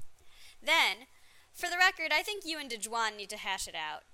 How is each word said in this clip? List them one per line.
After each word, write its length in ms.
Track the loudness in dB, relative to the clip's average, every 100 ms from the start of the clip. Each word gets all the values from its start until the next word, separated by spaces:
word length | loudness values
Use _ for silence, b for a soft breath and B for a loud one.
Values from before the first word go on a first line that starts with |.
| -6 -10 B B B B
Then, 440 | 2 4 4 2 -8 B B B B
"For 160 | -8 -2
the 100 | 6
record, 340 | 6 6 2
I 100 | 2
think 220 | 2 -4
you 140 | -4 -6
and 120 | -6
DeJuan 460 | -6 -4 -2 -2 -2
need 140 | -8
to 60 | -6
hash 300 | -4 -2 -4
it 80 |
out. 300 | -6 -6 -8 -12